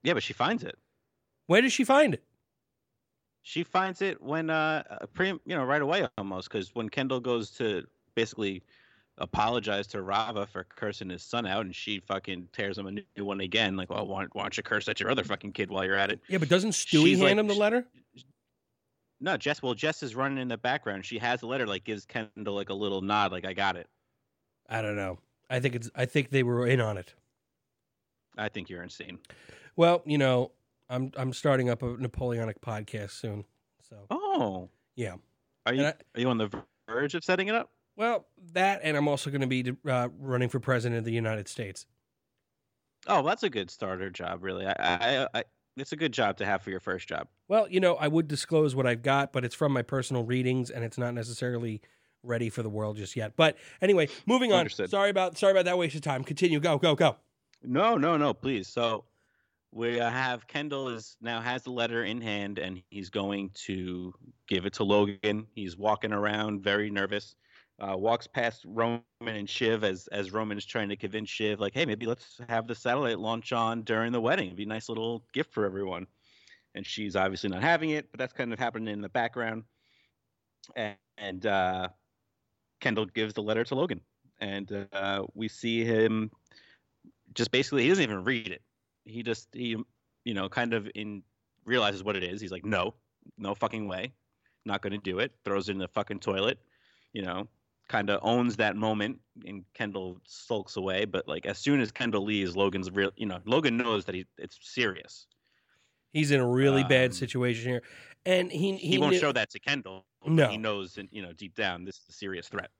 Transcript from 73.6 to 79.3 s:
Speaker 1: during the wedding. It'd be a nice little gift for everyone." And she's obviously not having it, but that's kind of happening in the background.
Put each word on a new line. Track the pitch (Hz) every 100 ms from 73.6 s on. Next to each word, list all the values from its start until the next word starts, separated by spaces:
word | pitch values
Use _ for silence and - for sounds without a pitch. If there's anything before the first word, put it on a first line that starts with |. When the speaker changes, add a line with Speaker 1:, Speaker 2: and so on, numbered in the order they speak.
| 113 117
Speaker 1:
during | 110 110 117
the | 120
wedding. | 113 180 95
It'd | 92
be |
a | 104
nice | 110 -
little | 110 113 117 _
gift | 160 156
for | -
everyone." | 101 95 98 87 95 _ _ _ _ - _
And | - 98
she's | - 104 92
obviously | 95 95 104
not | 92
having | 139 170 160
it, | 151 -
but | 113
that's | 127
kind | - 123
of | 113
happening | 123 117 113
in | 104
the | 101
background. | 127 117